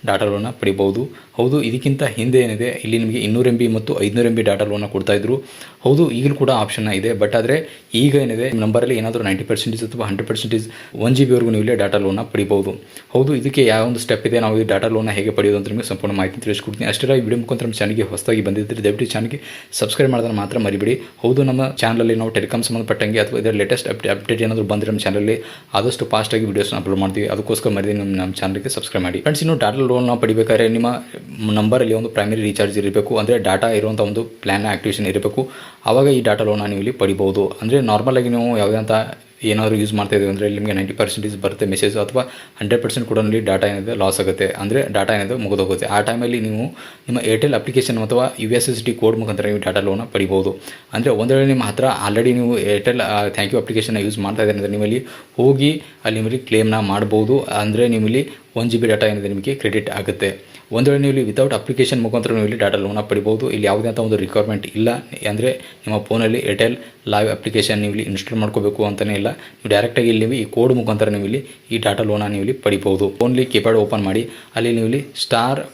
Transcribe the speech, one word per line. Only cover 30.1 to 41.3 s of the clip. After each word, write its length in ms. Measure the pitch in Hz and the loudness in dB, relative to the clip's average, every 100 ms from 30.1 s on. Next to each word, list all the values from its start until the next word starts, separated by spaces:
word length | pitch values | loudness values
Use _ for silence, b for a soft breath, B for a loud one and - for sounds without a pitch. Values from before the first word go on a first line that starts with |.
| 120 | 2
ಪಡಿಬೇಕಾದ್ರೆ 440 | 113 110 110 110 113 113 | 2 2 4 4 4 2
ನಿಮ್ಮ 120 | 120 123 - - - 69 107 107 | 0 -2 -8 -16 -16 -6 0 2
ನಂಬರಲ್ಲಿ 360 | 107 127 117 110 | 4 2 2 0
ಒಂದು 120 | 113 110 | 0 -2
ಪ್ರೈಮರಿ 260 | 104 110 104 | 0 0 -2
ರೀಚಾರ್ಜ್ 280 | 101 101 101 | 0 0 0
ಇರಬೇಕು, 300 | 101 101 101 110 | 0 0 0 -2
ಅಂದರೆ 160 | 104 120 92 | 2 2 2
ಡಾಟಾ 200 | 95 117 110 | 2 2 2
ಇರುವಂಥ 220 | 107 107 104 | 0 0 0
ಒಂದು 120 | 104 117 - | 0 -6 -8
ಪ್ಲ್ಯಾನ್ 240 | 98 98 107 | -4 -2 0
ಆಕ್ಟಿವೇಷನ್ 320 | 95 110 98 98 | -2 -2 -2 -2
ಇರಬೇಕು. 280 | 98 104 117 131 B B B - | 0 -2 -2 -4 B B B 0
ಆವಾಗ 180 | 120 143 131 | 4 4 4
ಈ 40 | 113 | 2
ಡಾಟಾ 160 | 104 107 | 2 2
ಲೋನ್ನ 160 | 104 104 | 0 -2
ನೀವು 100 | 101 | -2
ಇಲ್ಲಿ 100 | 104 127 | -4 0
ಪಡಿಬೋದು. 380 | 98 98 98 98 95 - | -2 0 0 0 -2 -2
ಅಂದರೆ 160 | 110 139 120 | 0 2 4
ನಾರ್ಮಲಾಗಿ 380 | 104 120 127 123 | 2 2 2 2
ನೀವು 120 | 120 120 117 | 0 2 2
ಯಾವುದೇ 180 | 101 110 | 2 0
ಅಂತ 100 | 107 110 110 - - - 113 | 2 0 0 -10 -20 -4 0
ಏನಾದರೂ 240 | 104 110 110 | 2 2 2
ಯೂಸ್ 120 | 104 107 | 0 0
ಮಾಡ್ತಾ 160 | 101 107 | 0 2
ಇದ್ದೀವಿ 140 | 98 | 2
ಅಂದರೆ 140 | 98 104 | 0 -2
ಇಲ್ಲಿ 100 | 101 | -2
ನಿಮಗೆ 140 | 107 98 | -2 -2
ನೈಂಟಿ 160 | 98 - | -4 -2
ಪರ್ಸೆಂಟೇಜ್ 340 | 104 - 107 | -2 -2 -8